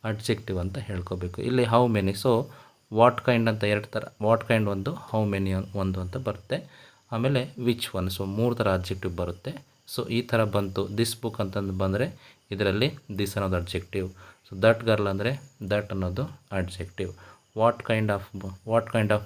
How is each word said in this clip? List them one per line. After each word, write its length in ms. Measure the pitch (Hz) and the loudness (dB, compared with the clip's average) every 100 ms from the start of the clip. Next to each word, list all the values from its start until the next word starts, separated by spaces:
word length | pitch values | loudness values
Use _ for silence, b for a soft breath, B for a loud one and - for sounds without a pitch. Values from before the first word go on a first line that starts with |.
ಅಡ್ಜೆಕ್ಟಿವ್ 540 | 110 107 - 107 - 95 | -4 -4 -2 -2 -2 -4
ಅಂತ 140 | 90 95 - | -4 -6 -6
ಹೇಳ್ಕೋಬೇಕು. 500 | 95 90 90 90 92 120 | -6 -6 -6 -6 -4 0
ಇಲ್ಲಿ 160 | 127 120 | 2 4
how 100 | 117 123 107 | 6 6 4
many, 180 | 95 98 | 2 2
so 100 | 131 117 - B B B _ 110 | 2 2 0 B B B _ 6
what 160 | 120 120 - | 6 6 2
kind 180 | 120 113 | 2 2
ಅಂತ 120 | 107 | 2
ಎರಡು 240 | 104 104 104 | 0 0 -2
ಥರ, 100 | 110 - _ 110 | -8 -8 _ 2
what 140 | 113 110 | 2 4
kind 180 | 117 104 | 2 2
ಒಂದು, 180 | 98 98 - - | 0 -4 -6 -4
how 120 | 110 107 | 0 2
many 180 | 98 95 95 98 98 | 0 0 -2 -2 -2
ಒಂದು 180 | 95 95 | -2 -2
ಅಂತ 120 | 90 127 | -4 -4
ಬರುತ್ತೆ. 420 | 131 - - 143 - B B B B | -6 -6 -6 -6 -6 B B B B
ಆಮೇಲೆ 300 | 113 127 139 - - 123 | -2 2 2 -2 -2 0
which 200 | 117 - 95 | 0 -2 -2
one, 100 | 92 92 | -4 -4
so 80 | 98 101 | -6 0
ಮೂರು 160 | 120 | 0
ಥರ 140 | 120 104 95 | 2 2 0
ಅಡ್ಜೆಕ್ಟಿವ್ 360 | 90 95 95 87 | 0 -4 -4 -4
ಬರುತ್ತೆ. 300 | 87 87 - 170 - b - | -6 -6 -10 -12 -16 b -12
So, 60 | - 120 | -8 -2
ಈ 120 | 117 | -2
ಥರ 180 | 120 117 | 0 2
ಬಂತು. 380 | 107 101 101 95 95 104 | 2 2 0 -2 -2 0
this 120 | 113 - | -2 -2
book 140 | 117 - | -8 -4
ಅಂತಂದು 300 | 101 101 98 92 | -4 -4 -4 0
ಬಂದರೆ 240 | 95 98 143 - B B _ | 0 0 -2 -4 B B _
ಇದರಲ್ಲಿ 380 | 101 101 98 135 160 - 101 | 0 2 2 0 -2 -10 -4
this 140 | 101 104 | -2 0
ಅನ್ನೋದು 200 | 95 90 | 0 0
ಅಡ್ಜೆಕ್ಟಿವ್. 500 | 87 - 95 98 92 - B B _ | 0 -6 -4 -6 -6 -8 B B _
So, 60 | 95 | 2
that 140 | 110 113 113 | 4 4 2
girl 180 | 107 101 | 2 2
ಅಂದರೆ 200 | 98 107 135 - _ 98 | 0 -2 -4 -10 _ -2
that 140 | 104 101 | -2 -2
ಅನ್ನೋದು 300 | 95 92 90 147 - _ 98 | -4 -4 -2 -6 -8 _ -4
ಅಡ್ಜೆಕ್ಟಿವ್. 540 | 90 92 87 - 92 - B B _ 110 | -4 -6 -12 -8 -8 -8 B B _ 2
What 180 | 113 117 - | 2 2 0
kind 200 | 110 107 101 | 0 2 -2
of, 60 | 95 95 95 95 - | -4 -12 -12 -12 0
what 140 | 117 113 | 0 2
kind 180 | 117 107 | 0 4
of 60 | 107 | 2